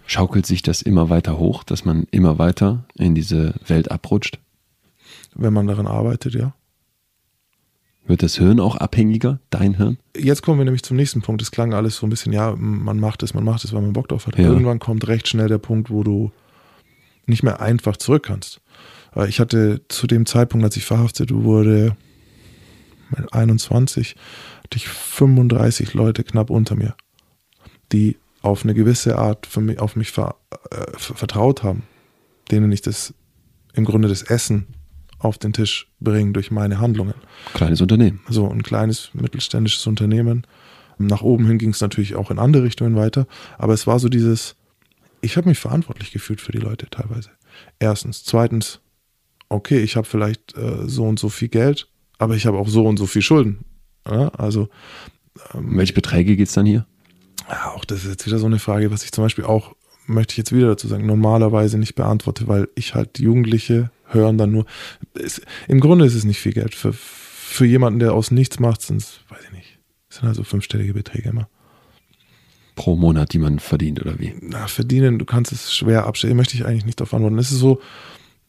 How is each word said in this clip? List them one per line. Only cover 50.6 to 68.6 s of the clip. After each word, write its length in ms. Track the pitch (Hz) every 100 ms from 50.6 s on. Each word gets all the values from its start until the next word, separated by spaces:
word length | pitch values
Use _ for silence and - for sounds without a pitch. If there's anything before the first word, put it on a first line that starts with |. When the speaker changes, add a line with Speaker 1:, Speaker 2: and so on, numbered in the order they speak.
| 117 - -
Speaker 2:
so 160 | 131
und 140 | 110 107
so 100 | 107
viel 200 | - 117
Geld, 400 | 113 131 147 - _ _ -
aber 200 | 113 110
ich 100 | 113
hab 80 |
auch 140 | 98 101
so 180 | 110 110
und 100 | 104
so 100 | 98
viel 160 | 107
Schulden. 420 | - 160 110 104 - - _ _ -
Ja, 200 | 107 143
also, 400 | - 107 107 107 _ - - - _ _ - -
ähm, 180 | - 120
Speaker 1:
Um 60 | -
welche 160 | 95
Beträge 420 | - - 156 92 101
geht's 160 | 98
dann 120 | -
hier? 220 | 104 110 - _ _ _ _ - -
Speaker 2:
Ja, 220 | - -
auch 100 | -
das 200 | - 98
ist 60 | 95
jetzt 160 | 95 104
wieder 120 | 110
so 80 | 110
eine 140 | 110
Frage, 320 | - 104 107
was 100 | 104
ich 80 | -
zum 140 | -
Beispiel 200 | 110 -
auch, 300 | - 110 - - _ _ -
möchte 260 | 113 110
ich 60 | -
jetzt 140 | 110
wieder 160 | 127 120
dazu 180 | 104 110
sagen, 200 | 104 107
normalerweise 680 | 107 107 113 110 110 107 107
nicht 200 | 110 -
beantworte, 500 | 104 107 - 101 110
weil 220 | 101 - -
ich 180 | -
halt, 240 | 117 110 -
Jugendliche 720 | 110 120 113 113 - 117 120 _ -
hören 320 | 113 110 110
dann 140 | 104
nur, 120 | 107 110 - - - -
es, 280 | - - - - - -
im 140 | 135
Grunde 240 | 143 180
ist 100 | 139
es 100 | 117
nicht 140 | 104 101
viel 140 | 107
Geld. 240 | 110 110 -
Für, 160 | 107
für 720 | 110 - - - - - - 123
jemanden, 320 | 127 123 113
der 160 | 117
aus 160 | 113 110
nichts 300 | 123 131 -